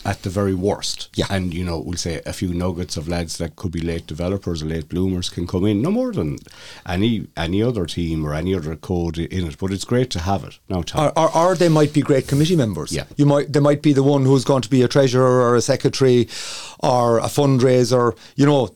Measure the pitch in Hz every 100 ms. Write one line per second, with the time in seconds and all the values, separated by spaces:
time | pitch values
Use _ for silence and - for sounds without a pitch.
0 | - 98 98 90 101 95 98 90 - -
1 | - - 87 98 92 82 90 82 98 87
2 | 90 80 - - 92 85 90 85 90 -
3 | 78 87 82 - 85 - 92 82 85 82
4 | - 76 87 98 - 82 78 80 76 87
5 | 95 90 90 - 87 92 101 104 147 226
6 | 254 196 78 65 - - - - - 87
7 | 110 110 - - 82 98 117 113 82 -
8 | 85 80 76 76 90 95 76 78 - 90
9 | 85 80 85 92 85 73 95 98 - 123
10 | 127 90 82 98 - - - 95 - -
11 | 147 - 160 165 175 180 175 156 147 151
12 | 131 135 - 139 156 175 113 85 76 73
13 | - - 143 143 143 143 143 147 151 139
14 | 139 143 131 135 117 135 - 131 120 147
15 | 135 127 127 127 120 120 - 127 135 -
16 | 131 123 117 - - - - - 151 123
17 | 120 113 113 - 143 131 131 127 120 127
18 | 120 - - - 143 143 120